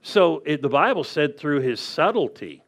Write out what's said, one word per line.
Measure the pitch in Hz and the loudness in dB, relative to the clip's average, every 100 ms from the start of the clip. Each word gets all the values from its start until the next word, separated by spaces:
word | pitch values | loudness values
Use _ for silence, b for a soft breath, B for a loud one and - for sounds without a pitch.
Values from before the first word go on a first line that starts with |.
So | - 208 170 156 151 | 0 4 4 2 -4
it, | 151 | -2
the | 135 | 0
Bible | 139 214 220 | 2 2 0
said | 131 - 147 143 | -4 -2 -2 -2
through | 147 143 | -2 0
his | 127 113 | 0 -4
subtlety. | - - 170 214 127 - 92 71 | -8 0 2 2 -2 -6 -16 -16